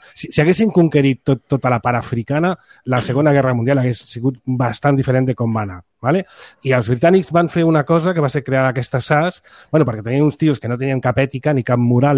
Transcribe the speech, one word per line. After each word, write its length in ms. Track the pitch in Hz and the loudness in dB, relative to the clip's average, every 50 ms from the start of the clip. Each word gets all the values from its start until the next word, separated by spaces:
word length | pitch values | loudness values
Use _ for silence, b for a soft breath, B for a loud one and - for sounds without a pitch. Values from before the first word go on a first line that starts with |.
| B B B | B B B
si, 180 | B - - | B -14 -6
si 80 | - 151 | -2 0
haguessin 320 | 147 170 185 - 226 208 | 2 2 2 2 0 2
conquerit 540 | - 180 170 156 - 147 139 139 127 - - | 2 2 2 4 2 2 2 2 0 -2 -2
tot, 180 | 143 135 - _ | -2 -2 -2 _
tota 240 | - 139 123 - 127 | -4 -4 -2 0 0
la 120 | 123 113 | 0 0
part 160 | - 127 120 | 0 -2 -2
africana, 600 | 117 - - 127 117 110 - 139 151 170 185 175 - b b b b b | -2 -4 -4 -6 -6 -4 -4 -2 -2 -2 -2 -4 -6 b b b b b
la 160 | 127 127 123 | -2 -2 -2
Segona 320 | 104 - 123 139 156 151 143 | -2 -2 0 0 2 2 4
Guerra 200 | 139 131 131 123 | 2 2 2 0
Mundial 260 | 117 117 131 139 135 | 0 0 0 0 0
hagués 200 | 127 127 117 - | 0 -2 -2 -6
sigut 400 | - - - 120 117 135 131 - _ | -8 -14 -8 -6 -4 -4 -4 -4 _
bastant 500 | 127 127 123 131 117 113 - - 143 139 | -4 -2 -2 -2 -2 -2 -2 0 0 0
diferent 320 | 135 127 131 127 131 131 | 0 0 0 0 0 0
de 80 | 127 120 | -2 -2
com 160 | - 120 117 110 | -2 -2 -2 -2
va 100 | 110 104 | -4 -4
anar, 200 | 98 95 90 - _ _ _ | -6 -10 -14 -20 _ _ _
¿vale? 260 | 117 127 165 190 180 B B B B B B B - | -2 -2 0 -2 -2 B B B B B B B -4
I 80 | 135 | 0
els 160 | 131 127 104 | 0 0 0
britànics 460 | 110 127 117 170 170 190 190 170 - 156 | 0 0 2 4 4 4 4 2 2 0
van 140 | 170 170 156 | 0 0 0
fer 160 | - 175 165 | 0 0 2
una 160 | 165 160 151 139 | 2 2 2 2
cosa 300 | - 165 170 156 185 180 | 0 0 0 0 0 0
que 80 | 165 147 | 0 -2
va 60 | 131 | -2
ser 160 | - 147 120 | -2 -4 -4
crear 180 | 131 131 131 131 131 | -2 0 0 2 0
aquesta 320 | 120 135 120 - - 127 | 0 -2 -4 -4 -4 -4
sas, 420 | - - 156 147 165 180 - - _ B B B B B | -2 0 0 0 0 -2 -4 -8 _ B B B B B
bueno, 160 | B 160 143 | B 0 2
perquè 160 | 120 110 107 | 0 -2 -6
tenien 220 | 104 113 131 139 151 | -6 -2 0 0 2
uns 140 | 151 - | 0 0
tios 200 | - 160 156 139 - | 0 0 0 0 0
que 80 | - 117 | -4 -6
no 60 | 123 | -4
tenien 240 | 120 131 139 135 127 - | -4 -4 -2 -2 -2 -2
cap 140 | 127 113 143 | 0 0 0
ètica 320 | 139 139 - 127 - 151 147 | 0 -2 -2 -4 -2 -2 -2
ni 120 | 131 113 | 0 0
cap 100 | - 123 120 120 | 0 0 2 2
moral, 340 | 120 120 123 135 143 143 | 2 4 4 4 4 2